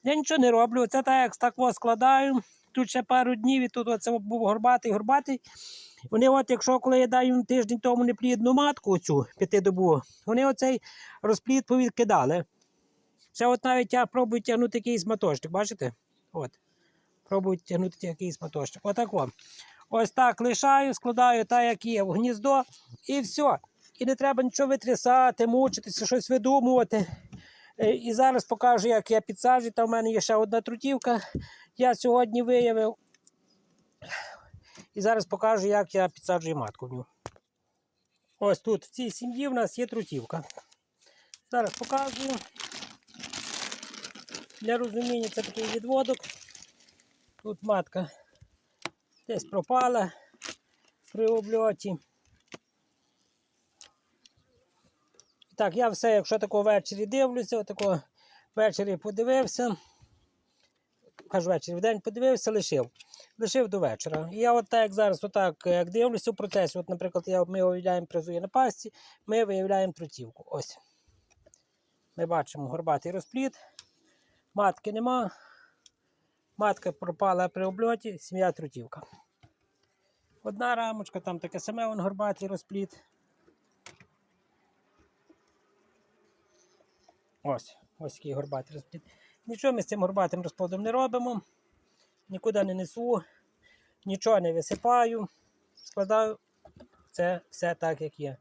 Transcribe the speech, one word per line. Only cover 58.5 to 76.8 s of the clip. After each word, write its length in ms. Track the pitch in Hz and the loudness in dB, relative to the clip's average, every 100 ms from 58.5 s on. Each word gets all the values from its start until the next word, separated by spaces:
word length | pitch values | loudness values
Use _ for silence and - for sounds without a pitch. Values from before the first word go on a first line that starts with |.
| - | 0
ввечері 400 | 214 185 202 180 | 0 0 -4 -4
подивився, 800 | 214 202 233 262 240 - 247 196 _ _ _ _ _ _ _ _ _ _ _ _ _ - - | -6 -4 0 2 0 -2 -4 -4 _ _ _ _ _ _ _ _ _ _ _ _ _ -20 -4
кажу, 200 | 190 170 | -2 0
ввечері, 260 | 170 - 175 | -2 -2 -2
вдень 240 | 214 214 | -2 -2
подивився, 500 | 233 214 254 247 - | -6 -2 0 2 0
лишив. 400 | 220 - 143 120 _ - - - _ | -2 0 -2 -2 _ -20 -20 -20 _
Лишив 300 | 220 262 226 | -2 0 0
до 100 | 196 | 0
вечора. 520 | 156 110 - 156 165 | -2 -2 -6 -6 -6
І 40 | 202 | -2
я 160 | 240 | 2
от 160 | 240 214 | 2 2
так, 140 | 233 | 2
як 100 | 220 | 2
зараз, 320 | 196 214 185 | 2 2 0
отак, 300 | 208 202 185 156 180 | -2 0 0 -2 0
як 240 | 175 175 | 0 0
дивлюся 400 | 202 240 226 - | 0 0 0 -4
в 60 | 196 | -6
процесі, 420 | 202 202 175 180 | -2 0 0 -2
от, 100 | 175 | -6
наприклад, 360 | 180 180 180 170 | -6 -4 -4 -2
я, 180 | 185 | 0
ми 200 | 175 190 | 0 2
виявляємо 420 | 185 180 180 180 175 | 0 0 0 -2 -2
призує 340 | 170 160 170 | -6 -4 -8
на 80 | 190 | -2
пасті, 440 | 262 262 - 220 _ - _ - | 0 0 -2 -14 _ -20 _ -4
ми 180 | 220 | -2
виявляємо 480 | 214 190 190 196 190 | 0 -2 0 0 0
трутівку. 520 | - 160 - 117 - - | -4 -14 -14 -18 -18 -12
Ось. 320 | 147 - - _ _ _ _ _ _ _ _ _ _ _ _ _ - | -10 -10 -16 _ _ _ _ _ _ _ _ _ _ _ _ _ -6
Ми 100 | 165 | -2
бачимо 420 | 165 143 147 139 | -2 -2 -8 -10
горбатий 440 | 160 165 143 170 | -8 -2 -2 -2
розплід. 460 | 185 - 247 269 - - - _ _ _ _ _ _ _ | -10 -8 -4 -4 -6 -20 -20 _ _ _ _ _ _ _
Матки 380 | 196 202 - 214 | 0 0 0 -6
нема. 380 | 214 240 254 214 - - - _ _ _ _ _ _ _ _ _ - | -4 -2 -2 -4 -8 -20 -20 _ _ _ _ _ _ _ _ _ -2
Матка 360 | 208 196 | -2 0